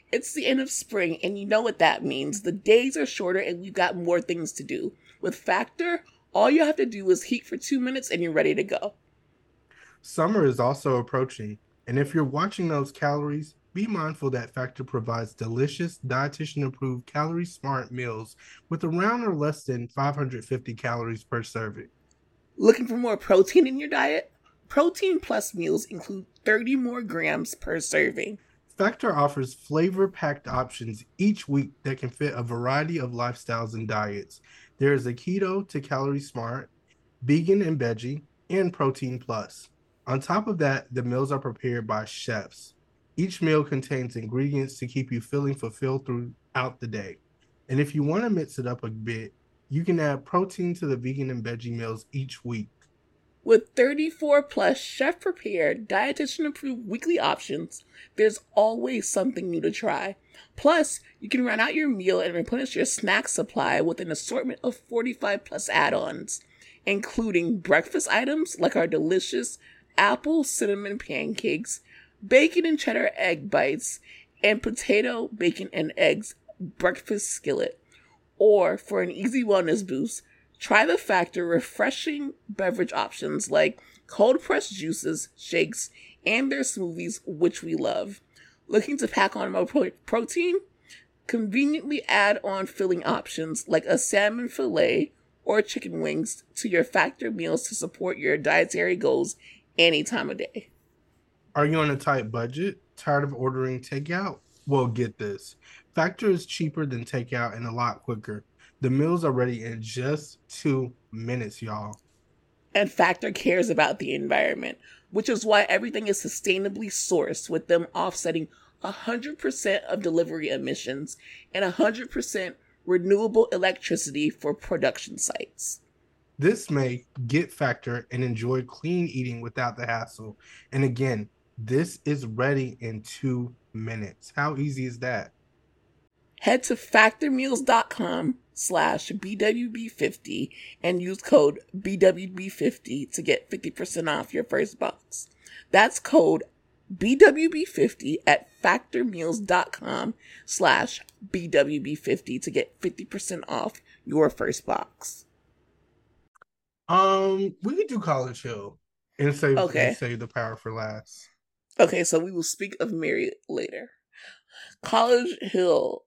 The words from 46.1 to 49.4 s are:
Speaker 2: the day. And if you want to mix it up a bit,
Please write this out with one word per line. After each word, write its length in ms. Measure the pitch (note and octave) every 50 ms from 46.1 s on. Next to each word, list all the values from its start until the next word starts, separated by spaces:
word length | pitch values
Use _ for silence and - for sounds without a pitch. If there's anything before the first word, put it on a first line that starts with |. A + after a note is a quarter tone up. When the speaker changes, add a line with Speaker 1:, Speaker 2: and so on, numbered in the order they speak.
| B2 A#2+ A#2+ A#2+ - - _ _ - C3+ B2+ B2+ - -
Speaker 2:
the 80 | -
day. 300 | A#2 G#2+ G#2+ G2 F#2 F2 - _ _ _ _ _ _ _ _ _ -
And 120 | C3 C#3
if 160 | D3 C#3+ -
you 80 | D3+ C#3+
want 180 | D3 E3 G#3
to 80 | A#3+ A#3
mix 300 | G3+ E3+ D3+ - - -
it 60 | A#2+ B2
up 160 | A#2+ A#2 -
a 60 | A2+
bit, 440 | A2 A2 G#2+ A#2 A#2 A2 A2 G2+ - _